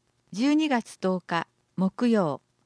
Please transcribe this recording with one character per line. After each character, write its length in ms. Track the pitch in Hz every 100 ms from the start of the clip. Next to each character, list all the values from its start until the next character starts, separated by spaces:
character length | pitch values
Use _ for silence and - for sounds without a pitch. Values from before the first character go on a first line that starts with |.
| _ _ _
十 220 | 180 269
二 160 | 302 311
月 260 | 247 - -
十 240 | 185 185
日 260 | - 170 - _ _ -
木 320 | 190 - 247
曜。 320 | 220 160 131 _ _